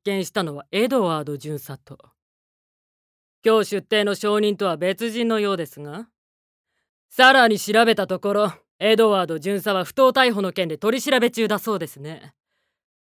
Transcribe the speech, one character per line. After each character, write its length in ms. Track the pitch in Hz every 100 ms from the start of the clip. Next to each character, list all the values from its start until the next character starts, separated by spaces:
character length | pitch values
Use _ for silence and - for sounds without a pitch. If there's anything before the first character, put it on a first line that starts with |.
見 220 | 202 196 175
し 40 |
た 120 | 208
の 120 | 165
は 120 | 143 -
エ 180 | 196 240
ド 140 | 262
ワ 200 | 180 156
ー 20 |
ド 140 | 143 143
巡 200 | 151 147
査 200 | - 135
と。 340 | - - _ _ _ _ _ _ _ _ _ _ _ _ _ _
今 220 | 220 220
日 120 | 208 202
出 60 |
廷 220 | - 214
の 100 | 208
証 240 | 190 208 208
人 180 | 214 202
と 100 | 196
は 100 | 156
別 340 | 180 185 233
人 160 | 226 233
の 140 | 220
よ 120 | 202
う 40 | 185
で 100 | 151
す 140 | 147
が、 280 | 147 170 233 _ _ _ _ _ _ _ _ _ _
さ 240 | - 254
ら 160 | 262 233
に 100 | 208
調 260 | - 220
べ 100 | 226
た 120 | 214 190
と 140 | 185
こ 140 | 202
ろ、 180 | 202 208 - _ -
エ 160 | 208
ド 160 | 220 226
ワ 120 | 196
ー 20 | 165
ド 120 | 160
巡 220 | 175 202
査 120 | 208
は 120 | 190
不 100 | 170
当 180 | - 254
逮 220 | 254 254
捕 80 | 208
の 100 | 190
件 160 | 190 170
で 80 | 156
取 220 | 214 254
り 40 |
調 160 | 294 254
べ 120 | 233
中 180 | 226 214
だ 100 | 208
そ 160 | 226
う 40 | 196
で 80 | 156
す 120 | 139
ね。 360 | 151 160 143 _ _ _ _ _ _ _